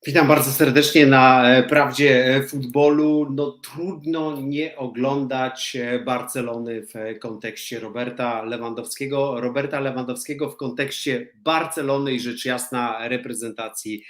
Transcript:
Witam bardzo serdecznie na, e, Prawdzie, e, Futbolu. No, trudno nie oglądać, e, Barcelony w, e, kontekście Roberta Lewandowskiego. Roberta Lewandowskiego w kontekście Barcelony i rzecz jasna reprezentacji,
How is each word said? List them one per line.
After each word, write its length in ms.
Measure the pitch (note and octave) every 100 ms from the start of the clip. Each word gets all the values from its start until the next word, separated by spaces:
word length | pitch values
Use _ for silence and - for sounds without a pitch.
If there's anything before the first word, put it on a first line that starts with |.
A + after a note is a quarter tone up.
| -
Witam 220 | D3 D3
bardzo 240 | D3 C3
serdecznie 540 | C3+ D3 C3 D3 D#3+ C#3
na, 440 | C3+ C3 B2+ B2
e, 120 | B2+
Prawdzie, 640 | B2 D3 D3 C3 C#3+ B2+ B2+
e, 160 | C3+
Futbolu. 840 | C#3 D3 B2+ C3+ D3 D3 D3+ D3+ D3
No, 200 | C3+ C#3+
trudno 920 | - - C#3+ F3 E3 D3+ D#3+ D#3 D3
nie 360 | C3+ C#3+ D#3+ D#3
oglądać, 1000 | B2+ A#2 C3+ C#3 C3+ C3 B2+ B2+ - C3
e, 220 | A#2+ B2
Barcelony 880 | B2 B2 A#2 C3+ A#2+ A#2 A#2 A2+ G#2+
w, 100 | A#2
e, 180 | A2
kontekście 680 | A2 A#2 G#2+ A2+ G#2+ - A#2
Roberta 640 | A2 A2+ B2 B2 B2 A2+
Lewandowskiego. 960 | A2 A#2 A#2 A2+ A2+ - C#3 C#3 C#3 A#2+
Roberta 400 | B2 B2+ C#3+ D3
Lewandowskiego 680 | C3+ B2+ B2 B2 - C#3+ D3+
w 60 | -
kontekście 760 | C3+ A#2+ C#3 - - B2+ -
Barcelony 800 | _ D#3 D#3+ D#3+ - C3+ C#3 C#3
i 60 | B2+
rzecz 240 | A#2+ A#2+
jasna 640 | B2+ B2 - B2 A#2+ A2+ A#2
reprezentacji, 960 | B2 B2 A#2 A#2 G#2+ A2+ - - G#2 -